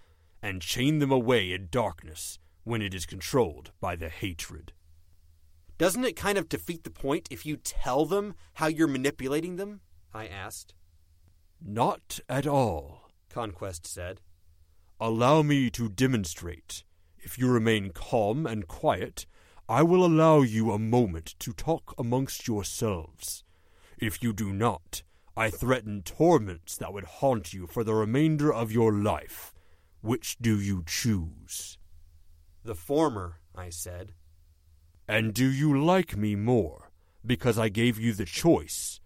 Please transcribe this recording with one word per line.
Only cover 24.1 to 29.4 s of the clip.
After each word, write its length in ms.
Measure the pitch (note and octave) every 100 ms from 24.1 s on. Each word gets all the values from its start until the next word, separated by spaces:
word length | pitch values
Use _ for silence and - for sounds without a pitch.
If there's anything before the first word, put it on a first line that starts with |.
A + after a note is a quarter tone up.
| -
you 100 | A#2+
do 200 | G2+ G#2
not, 500 | G2 A#2 G2 - - - _ - -
I 140 | A2
threaten 520 | - B2 B2+ G#2+ G#2
torments 760 | - - D#3+ D#3+ G#2 E2+ - -
that 160 | F2
would 120 | G2+
haunt 480 | F#2+ - C#3 A#2+ -
you 140 | G2 F2
for 160 | -
the 120 | A2
remainder 580 | A2 G#2+ B2+ D#3+ D3+ D3+
of 180 | A2+ A#2
your 220 | A2+ A2+
life. 600 | G#2 G#2 D#2 - -